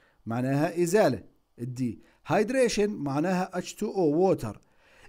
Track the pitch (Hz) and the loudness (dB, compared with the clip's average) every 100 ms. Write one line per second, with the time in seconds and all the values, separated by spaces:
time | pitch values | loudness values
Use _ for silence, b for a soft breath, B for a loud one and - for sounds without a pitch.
0 | b b 107 117 127 139 165 170 175 208 | b b -6 -4 0 0 0 0 2 4
1 | 175 110 - _ _ - 127 123 123 - | 4 2 -6 _ _ -12 -10 -4 -4 -6
2 | b b - 170 220 262 240 - 214 214 | b b -2 0 2 2 2 2 -2 -2
3 | 143 139 175 180 185 180 180 - 208 196 | -4 -2 0 0 -2 -6 -8 -8 -6 0
4 | 160 151 185 151 117 98 _ b b b | 2 4 4 2 -2 -10 _ b b b